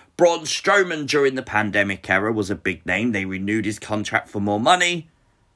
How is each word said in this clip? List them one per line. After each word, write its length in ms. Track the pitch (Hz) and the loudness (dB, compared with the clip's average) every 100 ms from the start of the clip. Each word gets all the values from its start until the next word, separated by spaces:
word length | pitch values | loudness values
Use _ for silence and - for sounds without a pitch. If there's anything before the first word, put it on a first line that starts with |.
| _ - | _ 2
Braun 240 | 175 170 | 4 4
Strowman 640 | 151 - 196 202 185 156 143 | -4 -2 2 2 2 -2 0
during 300 | 143 139 131 | 2 2 0
the 80 | |
pandemic 640 | 127 107 104 104 98 92 - | -2 -2 0 0 0 -4 0
era 220 | 95 107 | 0 2
was 180 | 110 95 | -2 -2
a 60 | 87 | -4
big 280 | 95 87 | -4 -4
name. 280 | 90 92 120 | -4 0 0
They 120 | 101 | -2
renewed 420 | 95 95 98 110 107 | -4 -4 -2 -2 -2
his 120 | 107 | -6
contract 500 | - 107 104 110 - | -6 -6 -2 -4 -2
for 120 | 107 | -4
more 180 | 101 104 | -2 2
money, 520 | 135 180 175 175 160 _ _ _ _ | 4 4 2 -2 -8 _ _ _ _